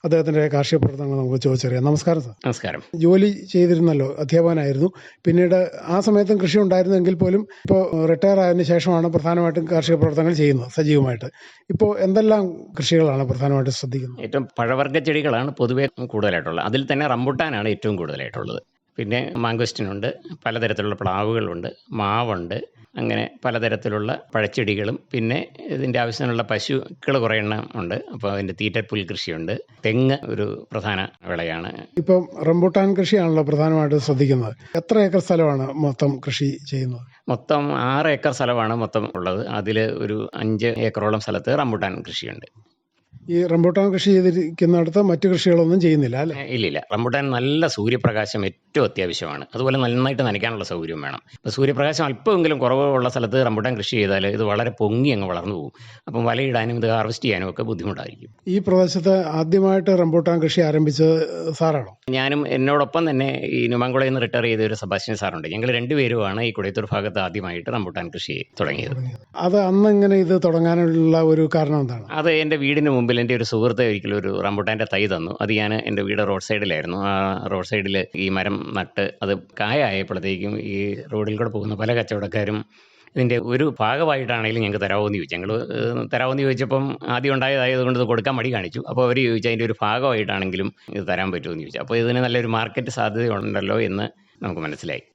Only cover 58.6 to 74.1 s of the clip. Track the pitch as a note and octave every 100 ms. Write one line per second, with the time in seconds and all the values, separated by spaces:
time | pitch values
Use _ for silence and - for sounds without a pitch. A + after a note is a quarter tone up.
58.6 | F#3+ F#3 F3+ F#3 F3 F#3+ D#3+ D#3+ D#3+ F#3+
59.6 | F#3+ F#3+ F3+ F#3 E3 E3 E3+ E3+ D#3 -
60.6 | D#3+ D3+ D3+ C#3 D#3+ D#3+ D#3+ E3+ E3 D3+
61.6 | D#3+ D3 A2+ - - C3 C3+ D3 C#3 C#3
62.6 | C3+ D3 C#3+ E3 E3 C3 C3+ C3 - B2
63.6 | A#2 A#2+ B2 C3 C3 C3 A#2+ B2 A#2 A2
64.6 | G#2+ G#2+ G2+ F#2+ - G#2+ G2+ E2+ D#2+ G2+
65.6 | A#2+ A#2+ A#2+ D3 B2 A#2 G2+ G#2 A#2 G#2+
66.6 | G2 F#2+ G2 G2+ G2+ F#2+ F#2 G2 F#2 F2
67.6 | E2+ A#2+ F#2 F2+ F2 F2 - - - -
68.6 | - C#3+ D3 B2+ B2+ A2+ - - F3 G3+
69.6 | F#3+ G3 G#3 G#3 G3+ G3 F3 F#3 F3 E3
70.6 | E3 E3+ E3+ D#3+ D#3+ E3 D#3+ D#3 D#3 D#3+
71.6 | D3 D3+ C3+ A#2+ - D#3 D#3 D#3 D#3 D3+
72.6 | C#3 D3 D3 C3 A#2+ A#2+ A#2 A#2+ A2+ A2+
73.6 | A#2 A2 A#2+ G#2 G2